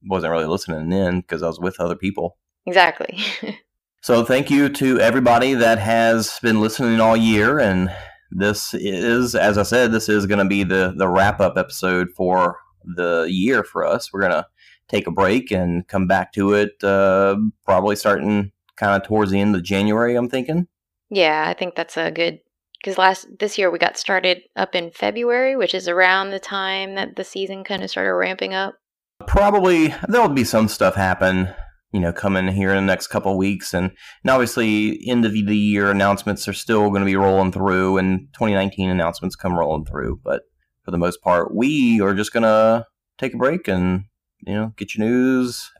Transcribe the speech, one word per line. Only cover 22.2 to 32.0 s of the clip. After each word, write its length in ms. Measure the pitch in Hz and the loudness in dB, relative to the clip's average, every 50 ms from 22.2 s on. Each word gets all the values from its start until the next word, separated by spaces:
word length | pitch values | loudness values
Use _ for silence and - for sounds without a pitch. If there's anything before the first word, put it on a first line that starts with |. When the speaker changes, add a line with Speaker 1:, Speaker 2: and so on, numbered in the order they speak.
| 170 170 - - _ _ _ _ _ _ _ - - | -4 -4 -4 -8 _ _ _ _ _ _ _ -14 -10
Speaker 2:
'cause 140 | 196 185 185 | -6 0 2
last, 280 | 185 190 190 - - - 196 - | 4 4 4 2 -4 -16 -10 -6
this 180 | 202 202 - - | -6 -4 -2 0
year 140 | 196 180 | 0 0
we 60 | 170 170 | 0 0
got 160 | 175 - - - | -2 -2 -2 -4
started 440 | - - 196 185 180 185 180 180 - _ - | -4 -2 -2 0 2 0 0 -2 -4 _ -6
up 220 | 202 190 - - | -6 -4 -2 -2
in 160 | 180 170 170 | -4 -6 -6
February, 640 | 165 - - 208 208 233 240 240 240 247 262 262 269 | -6 -4 -4 -4 -2 -2 -2 0 0 0 0 0 0
which 180 | 262 196 - - | 0 -2 -2 -2
is 140 | 185 185 175 | -4 -4 -2
around 420 | 175 180 185 185 190 190 190 196 | 0 2 4 4 2 2 -2 -4
the 80 | 196 190 | -8 -10
time 560 | - - 202 196 190 190 190 190 196 190 196 | -10 -8 -8 -6 -4 -4 -6 -6 -6 -8 -6
that 220 | 196 190 - - | -8 -8 -8 -8
the 80 | - 190 | -12 -12
season 400 | - - 190 190 185 196 190 190 | -10 -10 -10 -8 -8 -10 -12 -10
kinda 240 | - 202 185 190 190 | -8 -8 -8 -8 -8
started 240 | - 190 196 196 185 | -6 -4 -2 0 0
ramping 400 | 180 185 185 185 190 196 190 190 | 0 0 -2 -2 -4 -6 -6 -4
up. 220 | 190 196 196 - _ _ _ _ _ _ _ _ - - | -4 -6 -6 -8 _ _ _ _ _ _ _ _ -18 -6
Speaker 1:
Probably 680 | - - 196 202 208 208 202 185 185 175 165 160 151 - - - | 0 2 2 4 4 4 4 4 4 4 4 2 2 0 -4 -4
there'll 220 | - 208 247 226 170 | 0 2 2 4 4
be 160 | 143 135 113 | 2 2 0
some 240 | - - 110 110 104 | 2 2 2 2 2
stuff 260 | - - 107 92 90 | 2 2 2 2 2
happen, 540 | 104 95 92 92 - 95 92 95 92 92 92 - - - - - _ _ _ | 2 0 0 2 2 2 2 2 2 0 -2 -4 -10 -14 -14 -18 _ _ _
you 80 | - 101 | -2 0